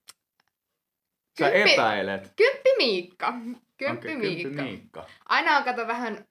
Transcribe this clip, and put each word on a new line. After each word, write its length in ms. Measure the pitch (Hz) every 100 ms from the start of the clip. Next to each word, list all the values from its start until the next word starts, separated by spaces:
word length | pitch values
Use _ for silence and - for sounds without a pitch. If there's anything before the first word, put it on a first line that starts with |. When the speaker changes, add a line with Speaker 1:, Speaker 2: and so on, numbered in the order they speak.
| - _ _ _ _ _ _ _ _ _ _ _ _ -
Speaker 1:
Sä 120 | -
Speaker 2:
Kymppi, 220 | - 415
Speaker 1:
epäilet? 600 | 285 113 104 95 95 - -
Speaker 2:
kymppi 340 | 480 539 523 523
Miikka. 540 | 269 185 175 - 220
Kymppi 760 | 247 233 240 _ _ 277 - -
Speaker 1:
Okei, 140 | 302
kymppi 220 | 202 170
Speaker 2:
Miikka. 200 | 139 143
Speaker 1:
Miikka. 440 | 131 92 - 80 - - -
Speaker 2:
Aina 320 | 247 330 294
on, 60 |
kato, 240 | 262 226 226
vähän 380 | 247 262 202 -